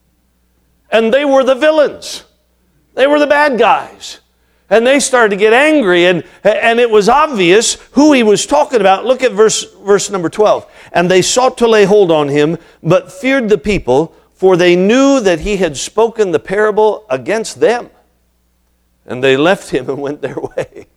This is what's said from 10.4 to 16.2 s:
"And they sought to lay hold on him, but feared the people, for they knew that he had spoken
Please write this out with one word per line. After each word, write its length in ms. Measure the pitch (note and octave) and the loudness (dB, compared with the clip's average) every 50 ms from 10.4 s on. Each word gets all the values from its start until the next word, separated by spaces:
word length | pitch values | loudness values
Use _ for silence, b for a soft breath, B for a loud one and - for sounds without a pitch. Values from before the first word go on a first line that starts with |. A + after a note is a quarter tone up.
| G#3+ F#3 C#3+ G#3+ - B B B B B | 0 0 0 -2 -4 B B B B B
"And 180 | - E3 F3+ F3 | -2 -2 0 2
they 120 | F#3 F#3 | 2 2
sought 360 | F3 - - B3 B3+ B3+ B3+ - | 0 0 0 0 0 0 0 0
to 100 | A#3 A#3 | 0 2
lay 160 | A3 G#3+ G3 | 4 2 4
hold 260 | F3+ G#3+ G#3 G3 E3 | 4 4 2 2 2
on 160 | D#3+ D3+ D3 | 2 0 0
him, 300 | C#3 C#3+ D3 D3 D#3+ E3+ b b b b b - | 0 0 0 0 0 -2 b b b b b -2
but 300 | D#3+ - C4+ - - - | 0 0 0 -2 -6 -12
feared 340 | - B3 C4 C4+ C#4 A3+ | -6 -4 -2 -2 -2 0
the 100 | G3+ G#3 | 0 -2
people, 560 | - - G#3+ G3 - - A#2 B2+ C#3+ E3 - b b b b b | -2 0 -4 -4 -4 -2 0 0 0 -2 -4 b b b b b
for 240 | _ F#3 F#3+ F#3 | _ 0 2 2
they 180 | E3+ F3+ F3 F3 | 2 2 2 2
knew 460 | F3+ F#3 G3+ A#3+ C4+ C#4 C#4 C#4 C4+ | 2 2 2 2 2 2 2 2 2
that 180 | G3+ F#3+ E3+ D#3 | 0 0 -2 -2
he 160 | E3 G#3 G#3 | -4 -6 -4
had 220 | F3+ F#3 D#3+ C#3 | -2 -4 -4 -4
spoken 540 | B2 - - - G#3+ A#3 A3 A3 A3+ | -8 -12 -6 -2 -2 -2 -2 0 -2